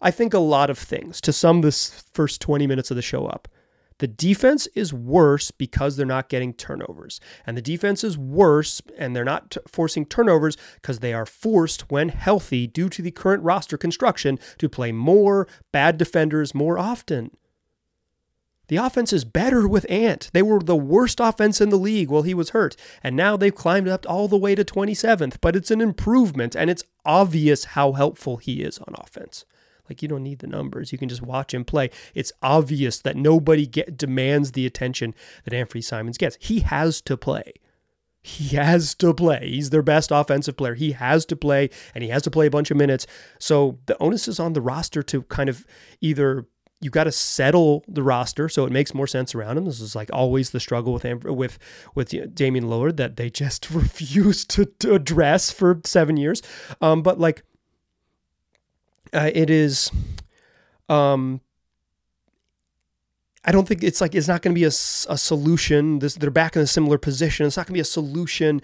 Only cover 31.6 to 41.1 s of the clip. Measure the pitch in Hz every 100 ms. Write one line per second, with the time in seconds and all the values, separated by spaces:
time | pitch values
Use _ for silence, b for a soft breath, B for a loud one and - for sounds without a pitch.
31.6 | 120 151 127 B B - 135 - 131 156
32.6 | 139 147 139 - 135 - 147 160 147 156
33.6 | 143 151 - 143 143 131 131 147 139 131
34.6 | 127 - 127 127 117 - B B - 120
35.6 | 120 117 - 113 113 120 156 - - 220
36.6 | - 143 165 156 - 131 - - - -
37.6 | _ _ _ _ _ _ - - 139 143
38.6 | 147 175 151 - 170 160 170 131 - 127
39.6 | 139 156 151 151 151 147 147 143 147 127
40.6 | 131 117 151 131 123